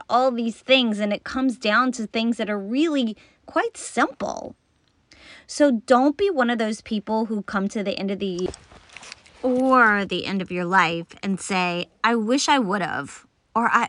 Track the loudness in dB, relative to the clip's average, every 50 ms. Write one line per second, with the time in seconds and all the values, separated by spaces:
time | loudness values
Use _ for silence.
0 | -4 0 2 2 4 2 2 0 -4 -4 -6 -6 _ 2 2 4 4 0 0 -2
1 | -2 -4 -4 -6 -6 -8 -4 -2 -2 -2 -2 -2 0 2 2 2 2 0 -2 -4
2 | -8 -6 -4 -2 -2 -2 -2 -2 -4 -4 -4 -6 -6 -4 -2 0 0 0 0 0
3 | -2 -2 -4 -8 -16 _ _ _ _ -6 -4 -2 -2 -2 -6 -10 -14 -6 -2 0
4 | -2 -2 -2 -6 -8 -6 -6 -8 -12 -14 -16 _ _ _ _ _ _ _ _ _
5 | _ _ -20 -20 -20 -20 -20 -20 -18 -10 2 4 4 4 4 2 2 4 4 6
6 | 6 2 2 2 0 0 2 2 2 2 0 0 -2 -2 -4 -6 -6 -6 -6 -6
7 | -4 -2 -2 -2 -2 -2 -4 -6 -6 -4 -4 -2 -2 -2 -4 -4 -4 -4 -4 -4
8 | -4 -6 -4 -4 -4 -6 -4 -4 -4 -6 -6 -10 -18 _ -20 -20 -20 -20 -20 -20
9 | -20 -20 -20 -20 _ -20 -12 -4 -2 0 2 2 4 4 6 6 6 6 4 2
10 | 0 -2 -4 -4 -4 -2 -2 -2 -4 -4 -4 -4 -2 2 4 4 4 4 0 -4
11 | -8 -10 -14 -10 -6 -6 -6 -6 -4 -2 -2 0 0 0 -2 -4 -6 -10 _ _
12 | 0 0 0 0 0 0 0 0 2 2 2 2 2 0 -2 -2 -2 -4 -6 -8
13 | -8 -10 -14 -20 -20 _ _ _ _ _ -2 0 2 4 2 2 2